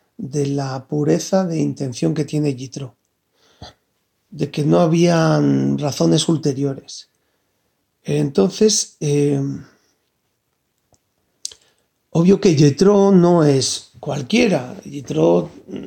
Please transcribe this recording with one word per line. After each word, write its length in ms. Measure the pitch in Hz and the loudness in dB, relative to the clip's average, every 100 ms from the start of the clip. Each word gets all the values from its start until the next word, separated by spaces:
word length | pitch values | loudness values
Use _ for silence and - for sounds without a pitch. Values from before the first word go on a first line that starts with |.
| _ - | _ -16
de 300 | 135 147 139 | -8 -4 -4
la 400 | 139 135 131 - | -4 -6 -8 -8
pureza 580 | 151 147 170 - 190 185 | -4 0 0 0 -2 -2
de 140 | 160 | -2
intención 540 | 143 - 135 117 165 | -4 -4 -8 -4 -4
que 120 | 156 151 | -2 -4
tiene 300 | 151 147 123 | -2 -2 -4
Yitro, 400 | 131 - 131 _ _ _ _ _ _ - - _ _ _ _ _ _ | -8 -12 -14 _ _ _ _ _ _ -20 -20 _ _ _ _ _ _
de 220 | 147 147 | -10 -8
que 120 | - | -4
no 160 | 147 170 | 0 2
habían 1000 | 170 165 175 165 160 151 143 135 135 139 | 2 2 2 2 2 2 2 0 0 -2
razones 520 | 143 - 170 165 165 | -4 -2 2 2 0
ulteriores. 800 | 156 143 131 139 135 - - - _ _ _ _ _ _ _ _ _ | -2 -2 -4 -4 -6 -14 -20 -20 _ _ _ _ _ _ _ _ _
Entonces, 960 | - 147 147 165 190 - 214 - - - | -6 -2 -2 0 0 2 2 2 -4 -6
em, 640 | 151 143 143 139 139 139 - _ _ _ _ _ _ _ _ _ _ _ _ _ _ _ _ _ - - _ _ _ _ _ | -2 0 0 0 -4 -8 -14 _ _ _ _ _ _ _ _ _ _ _ _ _ _ _ _ _ -18 -18 _ _ _ _ _
obvio 280 | 165 175 196 | 0 2 4
que 160 | 196 143 | 4 4
Yitro 560 | 147 - 190 202 196 | 4 4 4 4 6
no 320 | 190 175 175 | 6 6 4
es 480 | 151 135 131 - - _ | 4 2 0 -6 -12 _
cualquiera. 760 | - 143 123 220 240 156 123 - | -10 -8 -2 0 2 0 -4 -16
Yitro, 680 | - 143 123 151 165 175 160 190 - - | -16 -14 -8 0 2 2 -2 -10 -16 -16